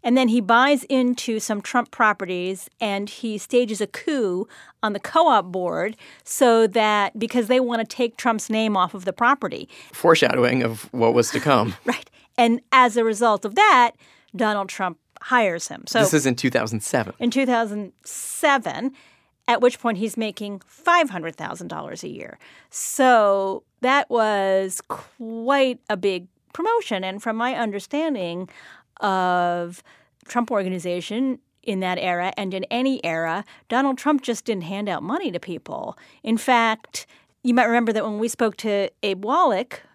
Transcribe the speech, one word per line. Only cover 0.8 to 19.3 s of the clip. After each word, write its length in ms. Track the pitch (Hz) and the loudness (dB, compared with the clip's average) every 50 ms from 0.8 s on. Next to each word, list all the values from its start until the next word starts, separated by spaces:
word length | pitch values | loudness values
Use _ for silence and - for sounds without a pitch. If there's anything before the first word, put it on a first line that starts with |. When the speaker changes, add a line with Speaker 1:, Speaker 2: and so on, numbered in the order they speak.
| - | 2
Speaker 1:
into 540 | - 277 254 254 247 247 - - - 226 220 | 0 0 2 2 2 0 -2 -4 -4 -4 -4
some 220 | - - 214 208 | -4 -4 -6 -6
Trump 300 | - - - 247 240 _ | -6 -2 -2 -2 -2 _
properties, 760 | - - 240 214 208 _ 196 180 185 180 175 185 190 185 - - _ _ | -2 2 2 2 2 _ -4 -6 -6 -4 -4 -6 -6 -8 -12 -20 _ _
and 280 | 233 214 196 196 202 | -4 -4 -2 -4 -6
he 300 | 202 - - - 226 214 | -8 -10 -10 -8 -8 -8
stages 440 | 214 - - - 247 247 214 220 190 | -8 -8 0 2 2 2 2 -2 -6
a 60 | 214 | -6
coup 600 | 196 - - - - 311 269 226 190 180 185 208 - - - - - _ _ | -6 -6 -8 -6 -4 -2 0 0 -2 -2 -4 -6 -8 -12 -20 -20 -20 _ _
on 120 | - 214 202 | -4 -4 -4
the 60 | 202 | -4
co-op 460 | - - - 320 339 320 254 208 175 180 | -8 0 2 4 6 6 6 4 2 0
board 440 | 175 190 180 175 165 165 170 214 220 _ - - - _ _ | -6 -4 -4 -4 -2 -2 -4 -4 -6 _ -20 -20 -20 _ _
so 420 | - - - 277 247 226 226 226 | -10 0 4 6 6 6 6 4
that, 540 | 214 - 233 214 214 208 208 202 190 _ 220 | 4 4 2 2 4 2 2 0 -2 _ -6
because 260 | 226 220 - 247 226 | -6 -2 -2 -2 0
they 140 | 202 254 254 | 2 2 2
wanna 260 | 262 240 240 233 220 | 2 0 -2 -4 -4
take 320 | - - - 247 233 240 | -6 -2 -2 -2 -2 _
Trump's 320 | - - 254 226 214 - - | -2 -2 -2 -2 -2 -4 -2
name 260 | 220 220 220 220 208 | -2 0 0 0 2
off 200 | 190 180 175 - | 0 0 0 -2
of 100 | 196 180 | -8 -8
the 80 | 190 185 | -8 -4
property. 560 | - 233 240 269 277 - 185 - - - _ - - - - | 0 2 2 2 2 -2 -8 -8 -10 -14 _ -20 -20 -20 -20
Speaker 2:
Foreshadowing 720 | - - - - 170 - - 123 - 131 120 123 127 131 123 | -14 2 6 6 6 8 6 2 4 2 2 2 2 2 0
of 280 | 120 113 107 - - | -2 -4 -6 -12 -12
what 220 | - 123 113 117 117 | -2 2 2 4 6
was 160 | 120 113 - | 4 2 2
to 80 | - 117 | 0 -2
come. 360 | - 151 139 120 104 113 92 - | 2 4 4 4 4 2 -2 -6
Speaker 1:
<laughs> 60 | _ | _
Right. 240 | - 240 - - _ _ _ _ _ _ | -4 -4 -4 -8 _ _ _ _ _ _
And 260 | - 233 233 233 240 _ _ | 2 4 4 2 0 _ _
as 260 | - 262 254 247 208 | 4 6 6 6 4
a 60 | 240 226 | 2 0
result 420 | 226 220 202 240 226 208 196 - | 0 0 2 2 2 2 2 -2
of 80 | 214 208 | -4 2
that, 380 | - 415 427 349 254 240 233 - _ _ _ _ _ _ _ - | 4 6 6 6 6 6 4 2 _ _ _ _ _ _ _ -4
Donald 340 | 185 220 214 208 202 196 190 | -2 -2 0 0 -2 -4 -6
Trump 280 | - - 196 180 170 _ _ _ _ - | -6 -6 -6 -6 -6 _ _ _ _ -20
hires 460 | - - 254 247 226 190 170 170 - | -4 0 2 4 4 2 0 -4 -8
him. 160 | - - - - | -10 -12 -14 -12
So 140 | - - 226 | -2 2 2
Speaker 2:
This 160 | 214 - - | 2 4 4
is 100 | 151 127 | 2 2
in 100 | 135 120 | 2 0
two 140 | 120 - 131 | 0 -2 0
thousand 320 | - 123 117 110 117 107 | 0 0 -2 -2 -4 -6
seven. 320 | - - - 127 110 92 - _ | -6 -2 -2 -2 -2 -2 -6 _
Speaker 1:
In 100 | 240 240 | -4 -2
two 160 | - 262 269 | 0 0 0
thousand 460 | 254 247 226 233 208 208 208 208 185 _ _ _ | 2 0 0 0 -2 -6 -8 -10 -12 _ _ _
seven. 880 | - - - - - - - - 302 277 262 214 175 131 156 220 269 269 _ _ _ _ _ _ _ | -16 -14 -12 -12 -12 -8 -2 2 2 2 2 0 -4 -8 -6 -6 -6 -8 _ _ _ _ _ _ _